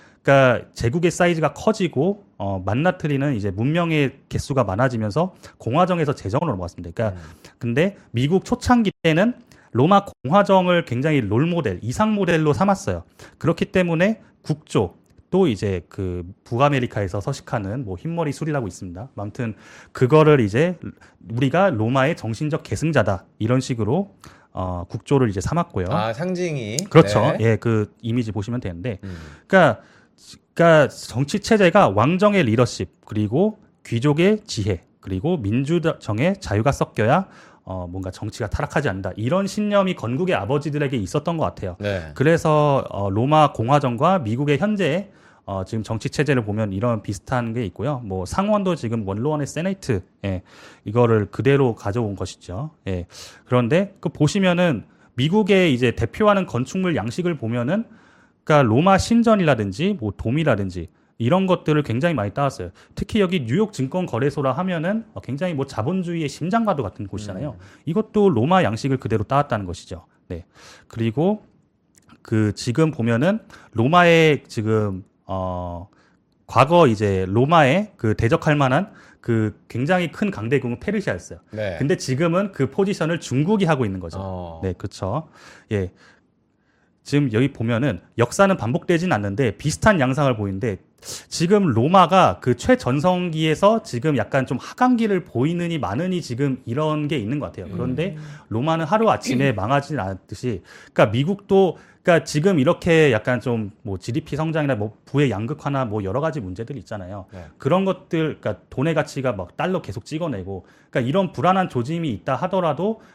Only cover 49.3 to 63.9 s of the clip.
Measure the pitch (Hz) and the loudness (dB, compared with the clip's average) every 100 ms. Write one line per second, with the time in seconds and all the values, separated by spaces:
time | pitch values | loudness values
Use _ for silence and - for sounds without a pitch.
49.3 | 151 139 - 95 - - 98 - _ 101 | -4 -6 -6 -6 -6 -4 -4 -6 _ -6
50.3 | 90 - - - - - 113 120 110 101 | -6 -8 -20 -20 -16 -4 2 4 2 0
51.3 | - 120 139 131 104 101 110 107 95 92 | -2 2 2 2 -2 -4 -4 -4 -6 -10
52.3 | - - 92 151 _ 98 92 85 - - | -12 -12 -10 -10 _ -8 -8 -8 -16 -20
53.3 | - - 123 117 165 196 - 175 - 151 | -16 -2 0 2 0 0 -6 -8 0 0
54.3 | 202 185 175 180 110 - _ _ - 151 | 2 2 2 2 0 -6 _ _ -2 0
55.3 | 214 196 196 175 123 123 113 117 - 208 | 2 4 4 4 4 2 0 -4 0 2
56.3 | 196 180 120 127 190 180 131 113 131 175 | 2 0 -4 -4 -2 -2 -2 -4 0 0
57.3 | 156 110 120 120 202 - - _ _ _ | 0 -4 -2 -2 -2 -4 -12 _ _ _
58.3 | _ - 151 120 117 185 190 - 233 226 | _ 2 4 6 4 4 4 4 2 4
59.3 | 208 160 117 101 98 185 208 107 - 113 | 4 4 2 0 -2 -2 -2 -4 -4 -2
60.3 | 143 151 104 95 87 82 _ _ - 117 | 0 2 0 -2 -8 -12 _ _ -4 0
61.3 | 180 190 175 - 151 147 113 175 139 101 | 2 2 0 2 0 0 -2 0 -2 -4
62.3 | 139 139 - 90 - _ - 190 220 185 | -2 -4 -4 -12 -14 _ -10 -4 0 0
63.3 | 180 113 160 214 - 131 | 0 -2 0 0 -2 -4